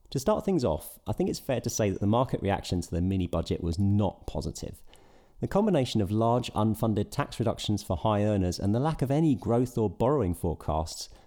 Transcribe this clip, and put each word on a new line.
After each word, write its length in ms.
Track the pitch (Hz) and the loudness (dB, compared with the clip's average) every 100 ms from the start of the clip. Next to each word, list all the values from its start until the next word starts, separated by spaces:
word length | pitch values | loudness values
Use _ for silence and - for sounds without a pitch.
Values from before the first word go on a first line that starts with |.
| - | -8
To 100 | 139 | -2
start 240 | 214 214 | 0 0
things 200 | - 175 | 2 0
off, 360 | 113 76 - - - | 2 -2 -6 -14 -8
I 60 | |
think 160 | 107 185 | -4 -2
it's 120 | - | -4
fair 200 | - 123 | -4 -2
to 80 | 117 | -2
say 220 | - 104 | 0 0
that 100 | 92 | 0
the 60 | 101 | 2
market 340 | 117 131 - | 2 0 -2
reaction 400 | 98 95 - 90 | 0 -2 -2 -4
to 100 | - | -2
the 120 | 85 | -2
mini 240 | 92 95 87 | 0 0 0
budget 340 | 82 80 87 | -2 -2 -2
was 180 | 85 85 | -2 0
not 480 | 98 101 98 - - | 2 4 2 -4 -8
positive. 540 | 76 - - - - - - - - - - | -6 -6 -8 -12 -14 -20 -20 -20 -20 -20 -8
The 80 | - | 0
combination 520 | 196 220 156 123 110 | 2 4 2 2 0
of 120 | 92 | 0
large 400 | 107 113 123 - | 2 4 2 0
unfunded 580 | - 110 104 113 101 101 | 0 0 2 0 0 -2
tax 280 | - 139 - | -4 -4 -2
reductions 420 | 113 - - 101 | -2 -2 -2 -2
for 140 | - 87 | -2 0
high 260 | 110 104 | 2 2
earners 360 | 104 101 90 - | 2 2 2 0
and 140 | 98 | 0
the 40 | 117 | 2
lack 240 | 151 156 | 0 -2
of 80 | 135 | 0
any 240 | 147 160 | 2 4
growth 420 | 110 - 120 127 120 | 2 2 2 2 0
or 140 | 104 | -2
borrowing 440 | 85 117 147 92 | 0 2 2 0
forecasts 720 | 85 87 76 - 78 80 - - - | 0 -4 -4 -2 -2 -4 -8 -14 -16